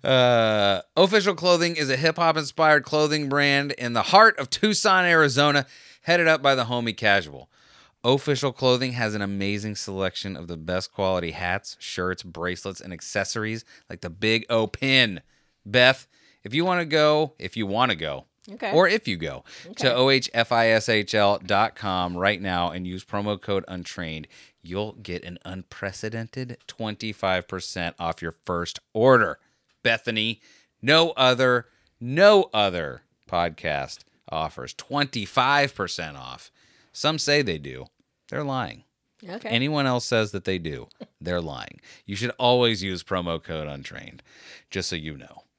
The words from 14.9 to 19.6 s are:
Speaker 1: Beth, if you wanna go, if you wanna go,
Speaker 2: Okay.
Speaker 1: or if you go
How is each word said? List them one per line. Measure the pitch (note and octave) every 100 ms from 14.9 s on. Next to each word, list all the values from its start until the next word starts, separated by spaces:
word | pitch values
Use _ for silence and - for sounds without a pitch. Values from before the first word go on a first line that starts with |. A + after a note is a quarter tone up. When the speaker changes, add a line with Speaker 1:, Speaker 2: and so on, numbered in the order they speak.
| C3+ A#2 F2 _ _ _ _ G#2
Speaker 1:
Beth, | A#2+ B2+ C3+ - _ _ _
if | G#2+
you | C#3
wanna | F3+ F3+
go, | E3 D#3 D3+ D3+ D3+ _
if | F#2+ A2
you | G2+
wanna | G#2 B2+ F2
go, | D#2 C#2 - _ -
Speaker 2:
Okay. | G3 A3
Speaker 1:
or | D#3+ F3+
if | A3 -
you | F2
go | D#2+ C2 - -